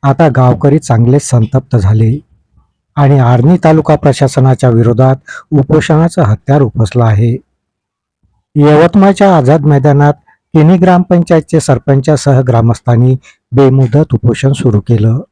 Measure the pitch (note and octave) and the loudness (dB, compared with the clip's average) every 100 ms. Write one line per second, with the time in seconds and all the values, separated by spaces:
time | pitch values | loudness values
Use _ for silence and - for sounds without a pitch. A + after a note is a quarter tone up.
0 | C#3 C3 D#3+ B2+ B2+ - C#3+ D3+ - A2+ | -2 0 0 2 0 0 0 -2 -2 -2
1 | A#2 C#3 - B2 A2 B2+ - B2+ F#2+ G#2+ | 0 0 0 -2 -2 -4 -4 -4 0 0
2 | A2+ C#3 - _ _ _ _ _ _ - | 0 -4 -10 _ _ _ _ _ _ -2
3 | C#3+ C#3+ A#2+ B2 C3 F3 E3 D#3 D3+ D3+ | 0 2 2 2 2 0 2 0 0 -2
4 | C#3+ C3 C3 - C3 C3 B2+ A#2 A#2+ A2+ | 0 -2 -2 0 0 0 0 0 0 2
5 | C3 C3+ - - - D3+ C3+ D#3 - D#3 | 0 0 -8 -20 -4 -4 0 -2 0 0
6 | E3 - A#2+ G#2+ - C#3+ B2+ - A2 B2 | 0 -2 -2 -2 -2 0 0 -2 -4 0
7 | A2+ G2+ A#2 B2 _ _ _ _ _ _ | 0 0 -2 -4 _ _ _ _ _ _
8 | _ _ _ _ _ D3+ D3 D3+ E3+ G#3 | _ _ _ _ _ -2 2 2 2 2
9 | G3 F#3+ G3 F3 B2+ D#3 D3 C#3+ C#3 C#3+ | 0 2 2 2 2 0 2 0 2 2
10 | D3 D3 _ _ _ D#3+ D3+ F3+ F3+ F3+ | 0 -2 _ _ _ 0 2 2 2 0
11 | F3+ F3 E3+ E3 D3+ D#3+ - B2+ - C3+ | 0 -2 0 -2 0 -4 -2 -4 0 -2
12 | C3+ D3+ - C3+ B2+ A#2 A#2 A2+ - A#2+ | 0 -2 0 0 0 0 0 -2 -2 0
13 | B2+ C3 - _ _ B2+ C3+ C3 C3 C3 | 0 -2 -8 _ _ 0 2 2 0 0
14 | D#3 A#2 A2+ A2+ C3+ C#3 C3 G#2 - A2+ | -2 -2 -2 -2 -4 -2 -2 -2 -2 -2
15 | G#2+ B2 - | 0 -2 -8